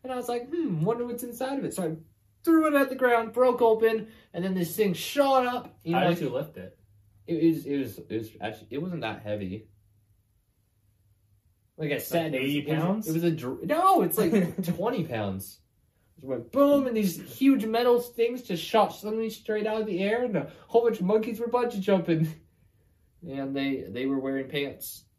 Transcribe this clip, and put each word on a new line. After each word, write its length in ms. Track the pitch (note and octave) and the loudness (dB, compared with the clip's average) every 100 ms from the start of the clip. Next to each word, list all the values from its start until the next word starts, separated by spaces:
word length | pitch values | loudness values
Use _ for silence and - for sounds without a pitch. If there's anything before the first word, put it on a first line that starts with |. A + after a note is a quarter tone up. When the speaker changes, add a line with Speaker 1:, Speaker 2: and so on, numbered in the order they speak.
Speaker 1:
And 80 | B3+ | -6
I 40 | |
was 120 | B3+ A#3+ | -6 -4
like, 200 | A#3+ B3+ | -4 -4
"Hmm, 340 | E4+ C#4+ D#3+ | -2 -2 0
wonder 220 | F3+ A#3+ | 0 0
what's 180 | A#3+ A3+ | -4 -6
inside 360 | A#3+ - C4 C#4 | -10 -6 -4 -4
of 60 | |
it." 80 | E3+ | -4
So 100 | - | -4
I 120 | E3 D#3+ - _ _ _ | -4 -6 -14 _ _ _
threw 240 | E4+ D#4+ D#4 | 4 6 6
it 60 | C#4+ | 4
at 100 | C4+ | 2
the 60 | |
ground, 380 | C4 B3+ A#3 A3 | 2 2 2 0
broke 280 | A#3+ B3+ B3 | 2 2 6
open, 460 | A#3 A3 A3+ A3 G3+ - _ | 4 6 4 2 -6 -18 _
and 100 | E3+ | -6
then 100 | F#3+ | -2
this 200 | F#3 E3 | -2 -2
thing 180 | - G#3 | 0 0
shot 520 | E3 - C#4+ C#4 C4+ | 0 -2 2 4 4
up. 320 | B3 B3 - - | 2 -2 -8 -12
You 100 | E3 | -2
Speaker 2:
How 60 | E3+ | 2
Speaker 1:
know, 60 | F3 | 2
Speaker 2:
did 40 | |
Speaker 1:
like, 60 | E3+ | 0
Speaker 2:
you 80 | C3 | -2
lift 280 | B2 D#3 - | -4 -6 -12
it? 180 | F#2 _ _ _ _ _ - | -18 _ _ _ _ _ -6
Speaker 1:
it 160 | E3 E3 | 2 2
was, 120 | D3+ | 2
it 120 | C3 C#3+ | -2 -4
was, 200 | A#2 - - | -4 -10 -8
it 80 | A2 | -8
was 120 | A2 - | -8 -8
actually, 260 | A2 A2+ - | -10 -10 -10
it 100 | C3+ | -8
wasn't 200 | F3+ E3+ | -6 -6
that 200 | A2+ G#2 | -6 -8
heavy. 460 | G#2 G#2+ F#2+ G#2 - _ _ _ _ _ _ _ _ _ _ _ _ _ _ _ _ _ _ _ _ - | -8 -6 -6 -10 -14 _ _ _ _ _ _ _ _ _ _ _ _ _ _ _ _ _ _ _ _ -8
Like 140 | D3+ | -4
I 60 | C3 | -4
said, 320 | - E3+ D#3 | -2 -2 -2
Speaker 2:
Like 80 | C3+ | -2
Speaker 1:
it 20 | |
was, 60 | C#3 | -2
Speaker 2:
eighty 100 | D3 | -2
Speaker 1:
it 80 | C#3+ | -2
was, 80 | D#3 | 0
Speaker 2:
pounds? 240 | F3 A3 G3 | 0 -2 -2
Speaker 1:
it 60 | |
was 100 | D#3+ | 0
a 80 | E3+ | 0
dr-, 320 | D#3 B2 - | 0 -6 -6
no, 360 | - D#4 F#4+ F4 | -2 4 6 6
it's 160 | E3+ - | 4 2
like 480 | G3+ G#3+ E3 - | 2 4 2 -2
Speaker 2:
<laughs> 100 | F3+ | -4
Speaker 1:
twenty 280 | E3+ G#3+ B3+ | -2 -2 -2
pounds. 560 | C#3 A#2 G#2 F#2+ - - _ _ _ _ _ _ | -2 -4 -4 -6 -10 -20 _ _ _ _ _ _
It 40 | |
went 260 | C3 B2 - | -6 -6 -2
boom, 340 | C4 C#4+ C#4+ C4 | 4 6 4 2
and 100 | A3 | 0
these 200 | G3 D#3+ - - | 0 -2 -14 2
huge 280 | C4+ C4 | 4 4
metal 360 | A3 A3+ B3 A#3+ | 2 2 4 4
things 400 | A#3+ - A#3 B3 | 2 0 0 0
just 180 | - E3+ | -6 -6
shot 300 | - A3 G3+ | 2 4 4
suddenly 360 | - G#3 A3 A3+ | 0 -6 -4 -4
straight 360 | A3 - G#3+ | -6 -4 -2
out 140 | G#3+ A3 | -2 -2
of 60 | G#3+ | -2
the 140 | F3+ | -2
air, 220 | G3+ A#3 | 0 0
and 100 | B3 | 0
a 160 | F3+ - - - | -2 -6 -14 2
whole 160 | A#3 | 4
bunch 160 | A#3 G#3 | 4 0
of 60 | |
monkeys 340 | F3+ A3 A3+ A3 | 0 0 0 -6
were 80 | A#3 | -2
bungee 320 | B3 A#3 G#3 | 0 0 -2
jumping. 480 | F#3+ F#3+ E3+ D#3+ D#3 - _ _ _ _ _ _ _ _ | 2 2 2 0 0 -4 _ _ _ _ _ _ _ _
And 300 | C3+ C#3 C3+ | -12 -8 -6
they, 300 | C#3 C#3 C3 - | -4 -2 -4 -6
they 180 | A#2 | -6
were 140 | C3+ C3+ | -2 -2
wearing 300 | C3+ C3+ C3+ | -2 -4 -4
pants. 560 | C#3+ C#3 - - - _ | -4 -6 -8 -16 -16 _